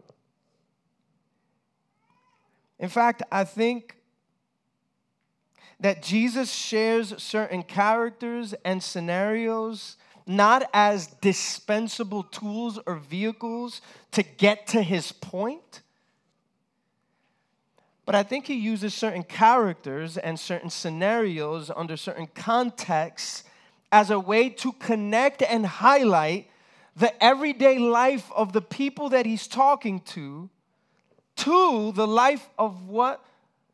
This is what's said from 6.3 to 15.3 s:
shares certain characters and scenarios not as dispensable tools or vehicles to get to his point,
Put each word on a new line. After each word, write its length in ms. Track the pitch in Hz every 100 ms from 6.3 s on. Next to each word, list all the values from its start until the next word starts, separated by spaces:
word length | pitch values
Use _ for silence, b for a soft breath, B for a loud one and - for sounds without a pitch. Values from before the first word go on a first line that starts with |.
| 240 254
shares 640 | - - 220 220 226 208 214
certain 400 | - 214 214 180
characters 920 | 170 196 202 226 233 233 240 240 220 202 180
and 160 | 185
scenarios 1120 | - 185 170 180 202 220 226 226 220 220 - - b b -
not 420 | 196 208 254 262
as 320 | 208 208 202 156 -
dispensable 1000 | 196 185 - - - 208 226 - 208 208
tools 560 | 180 - 208 214 233 214 175
or 80 | 165
vehicles 840 | 143 175 214 220 233 233 240 - B B B
to 100 | -
get 420 | 190 - 202 208 -
to 120 | 226
his 300 | 175 180 -
point, 720 | - -